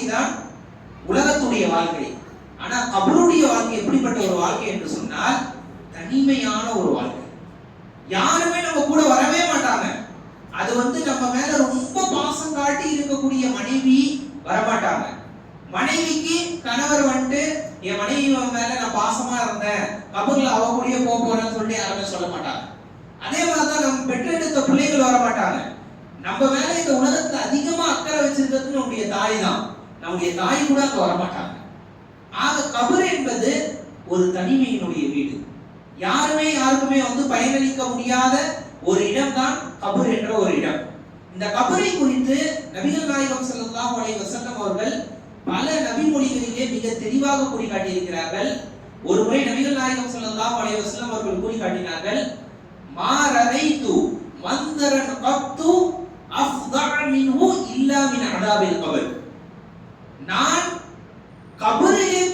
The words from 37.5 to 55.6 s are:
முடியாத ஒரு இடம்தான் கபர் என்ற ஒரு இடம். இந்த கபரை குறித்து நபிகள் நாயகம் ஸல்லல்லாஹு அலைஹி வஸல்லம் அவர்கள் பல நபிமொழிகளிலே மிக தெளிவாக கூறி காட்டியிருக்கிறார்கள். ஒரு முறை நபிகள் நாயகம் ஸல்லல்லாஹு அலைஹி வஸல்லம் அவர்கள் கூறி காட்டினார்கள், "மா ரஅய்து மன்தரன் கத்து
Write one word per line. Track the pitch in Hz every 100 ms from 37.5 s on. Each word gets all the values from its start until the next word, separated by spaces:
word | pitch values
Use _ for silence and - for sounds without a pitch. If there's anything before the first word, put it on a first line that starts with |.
| 277 269 269
முடியாத | 247 240 240 254 262 277 - - - -
ஒரு | 180 196 208
இடம்தான் | 262 277 262 262 - - -
கபர் | 196 247 226
என்ற | 226 -
ஒரு | 214 185 -
இடம். | - - - - - - -
இந்த | 185 -
கபரை | - - 370 359
குறித்து | 311 262 254 262 285 311 - -
நபிகள் | 190 285 311 294
நாயகம் | 277 269 254 254
ஸல்லல்லாஹு | 233 226 233 240 233
அலைஹி | 214 208
வஸல்லம் | - 226 240 214
அவர்கள் | 196 180 254 - - - - -
பல | - 190 285 302
நபிமொழிகளிலே | 254 233 311 277 262 247 233 240 254
மிக | 214 226
தெளிவாக | 226 220 269 277 269 262
கூறி | 226 220
காட்டியிருக்கிறார்கள். | 190 185 185 170 170 - 185 247 - - - - -
ஒரு | - 208
முறை | 220 277
நபிகள் | 254 262 277 269
நாயகம் | 254 262 240
ஸல்லல்லாஹு | 240 220 214 233 233
அலைஹி | 220 214
வஸல்லம் | - 214 233
அவர்கள் | 214 190 185
கூறி | 220 220
காட்டினார்கள், | 185 185 175 165 190 254 - - - - - - -
"மா | - 247 277 285
ரஅய்து | 247 240 277 302 - - - - - - -
மன்தரன் | 180 277 311 294 285 269 262 262
கத்து | 247 277 - -